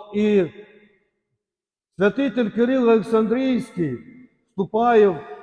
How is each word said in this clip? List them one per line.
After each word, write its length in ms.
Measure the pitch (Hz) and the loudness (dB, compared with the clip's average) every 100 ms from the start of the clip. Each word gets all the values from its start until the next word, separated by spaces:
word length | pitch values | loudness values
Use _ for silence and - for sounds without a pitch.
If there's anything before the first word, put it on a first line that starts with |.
| - | -6
і 320 | 208 214 208 165 - - - _ _ _ _ _ _ _ _ _ _ _ - | -2 0 0 0 -6 -20 -20 _ _ _ _ _ _ _ _ _ _ _ -2
святитель 540 | 202 202 277 254 214 | -2 0 -2 -2 -2
Кирил 320 | 214 240 262 | 0 0 2
Олександрійський 1160 | 233 226 185 220 220 240 262 240 - - 156 120 - - - _ _ | 2 2 2 -2 0 -2 0 -2 -4 -6 -6 -6 -14 -20 -20 _ _
вступає 600 | - 196 220 240 233 202 | -8 -4 0 2 4 4
в 120 | 156 - - | 2 -10 -18